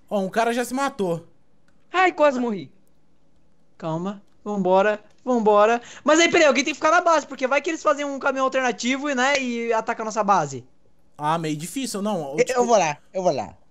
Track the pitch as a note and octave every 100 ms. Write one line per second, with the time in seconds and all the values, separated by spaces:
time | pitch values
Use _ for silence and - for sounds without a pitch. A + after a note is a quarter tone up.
0 | - G#3 F#3+ G#3 A#3 A#3 A#3 B3+ C#4 C4+
1 | F#3 E3 - - - - - - _ F4
2 | F#4 - D4 B3+ A#3+ G3+ C3 - - -
3 | - - - - - _ _ - F3 D#3+
4 | F#3 G3+ - _ G#3 G#3 F3+ F#3+ G#3 G#3
5 | - _ B3 B3 G#3+ G#3 G#3+ A#3 - -
6 | - D4+ E4+ F4 D4+ B3 C#4+ D4 D#4 E4+
7 | F4 D#4+ - C4+ B3+ C#4+ C#4+ D#4+ - C#4+
8 | C#4+ C#4 C#4 C4+ C4 C4 B3+ - A#3 C4+
9 | D4 C4 C4 C#4+ B3+ A#3 A#3 A3 A3 A#3
10 | A3 G#3+ G3+ F#3+ D3 C3 - _ _ -
11 | _ - D3 E3 D#3 D3+ F3 C#4 B3 G3+
12 | G3+ G3 C#3 D3+ B3 B3+ A#3+ A3 D#3+ C#3+
13 | _ F#3 F3+ C#3 F#2+ F#2 _